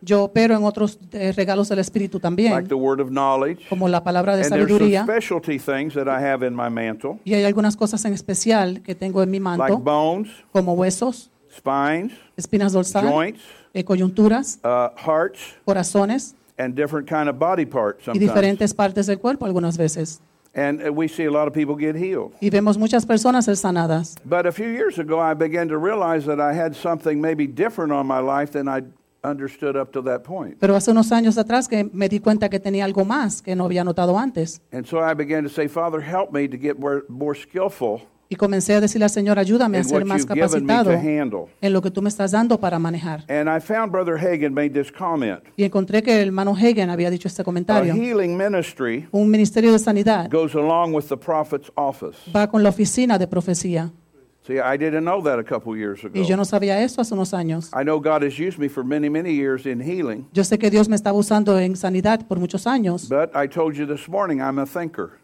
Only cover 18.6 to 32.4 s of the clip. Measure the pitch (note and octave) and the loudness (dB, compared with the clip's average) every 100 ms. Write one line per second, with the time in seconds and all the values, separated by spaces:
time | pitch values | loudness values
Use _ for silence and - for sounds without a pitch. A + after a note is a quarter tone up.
18.6 | G#3 G#3 G3+ G3 G3 G3 A#3 C4+ A3 F3+ | 0 0 0 0 -2 0 -2 -2 -2 -2
19.6 | E3+ E3 D#3+ D#3 D#3+ - _ _ _ C#3+ | 0 0 0 -2 -8 -10 _ _ _ -4
20.6 | C#3+ D3+ D3+ D3 E3 D#3+ D#3 D3 D3 D#3 | -2 -2 -4 -2 -2 -2 0 0 0 0
21.6 | C#3+ D3 D#3 D#3 F#3 E3 G2 - G3+ G3+ | -2 -2 -2 -2 -4 -4 -6 -4 0 2
22.6 | G#3 G#3 A3 A#3 A3+ A3 A#3+ B3+ A3 G3 | 4 2 2 2 2 2 4 2 2 0
23.6 | F#3+ F3+ E3 D#3+ E3 - C3 F3 F3 E3+ | 0 0 0 0 -2 -10 -4 0 0 -2
24.6 | A#3 A#3+ G4 E3+ D3+ D#3+ D#3+ D3+ D#3+ E3+ | -4 -2 -2 -2 -2 0 0 2 0 0
25.6 | E3+ D#3 F3+ A3 E3+ D#3+ C#3+ D3 D3 D#3+ | -2 -2 0 0 0 0 0 0 0 0
26.6 | E3 D3 F3 D#3+ D#3+ D3 D#3+ D#3 C#3+ B2 | -2 -4 -4 -2 -2 -2 0 -2 -2 -2
27.6 | A3 G#3 D#3+ C#3+ C3+ C3 C3 C#3 D3 D3 | -2 -2 -2 -2 0 0 0 0 -2 -4
28.6 | C#3 C3 B2+ - _ _ C#3 C#3+ C#3 - | -4 -4 -6 -16 _ _ -8 -6 -8 -6
29.6 | D3 C#3 C3 C#3 B2+ B2 C#3+ F#3 A#2+ - | -4 -4 -4 -6 -4 -4 -6 -12 -10 -2
30.6 | G3 G3 A#3 A3+ A3 A#3 A3+ A3+ A3 B3 | 2 2 4 4 4 4 4 2 2 0
31.6 | C4 G#3+ G#3 F#3+ G3 G#3 G#3+ G#3+ | 0 -2 -2 -2 0 0 2 2